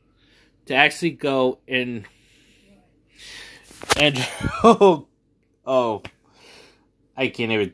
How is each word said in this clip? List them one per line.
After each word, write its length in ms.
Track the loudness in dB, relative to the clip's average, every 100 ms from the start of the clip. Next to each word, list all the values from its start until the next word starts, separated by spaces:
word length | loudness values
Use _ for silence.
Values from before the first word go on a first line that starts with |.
| _ _ _ _ _ _ -2
to 80 |
actually 380 | 2 2 0 -6
go 480 | -4 -2 0 0 -2 -6
and, 380 | -6 -6 -10 -14 _ _ _ _ _ _ _ _ _ _ -20 -20 -20 -20 -20 -20 -14 -4 0
and, 180 | 0 0
<laughs> 460 | -6 -8 -8 4
oh, 440 | 4 6 6 4 -4 _ _ _ _ _ -2
oh, 360 | 0 0 -4 -10 -20 _ _ -20 -20 -20 _ _ _ _ -6
I 100 | -4
can't 240 | -4 -2
even 200 | -2 -2